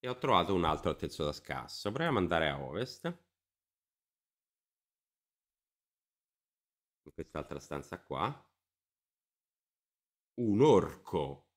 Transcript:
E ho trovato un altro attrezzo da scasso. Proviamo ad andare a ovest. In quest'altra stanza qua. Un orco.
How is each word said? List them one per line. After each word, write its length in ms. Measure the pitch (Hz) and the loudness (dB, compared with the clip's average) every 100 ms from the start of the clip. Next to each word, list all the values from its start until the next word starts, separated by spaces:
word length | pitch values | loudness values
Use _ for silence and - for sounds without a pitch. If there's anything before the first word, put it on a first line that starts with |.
E 60 | 127 | -8
ho 100 | 127 | -4
trovato 360 | 143 101 82 | 4 4 6
un 100 | 95 | 2
altro 280 | 85 76 - | 2 2 -2
attrezzo 340 | 76 76 - 76 | -4 -6 -4 -4
da 80 | |
scasso. 580 | 71 - 65 67 - 101 | -4 -8 -8 -8 -8 -6
Proviamo 260 | 117 165 123 | -4 0 0
ad 60 | |
andare 240 | 87 85 78 | 2 2 2
a 160 | 69 | -2
ovest. 420 | 67 78 127 - 170 175 _ _ _ _ _ _ _ _ _ _ _ _ _ _ _ _ _ _ _ _ _ _ _ _ _ _ _ _ _ _ _ _ _ _ _ _ _ _ | -6 -6 -8 -8 -10 -10 _ _ _ _ _ _ _ _ _ _ _ _ _ _ _ _ _ _ _ _ _ _ _ _ _ _ _ _ _ _ _ _ _ _ _ _ _ _
In 80 | - | -20
quest'altra 460 | - 80 78 73 71 | -14 -10 -10 -10 -12
stanza 420 | - 73 69 - | -8 -10 -10 -14
qua. 480 | _ 69 101 143 _ _ _ _ _ _ _ _ _ _ _ _ _ _ _ _ _ _ _ - | _ -6 -4 -6 _ _ _ _ _ _ _ _ _ _ _ _ _ _ _ _ _ _ _ -4
Un 260 | 120 104 | 0 4
orco. 960 | 147 107 80 - - - 69 69 _ | 8 6 4 -6 -6 -4 -4 -8 _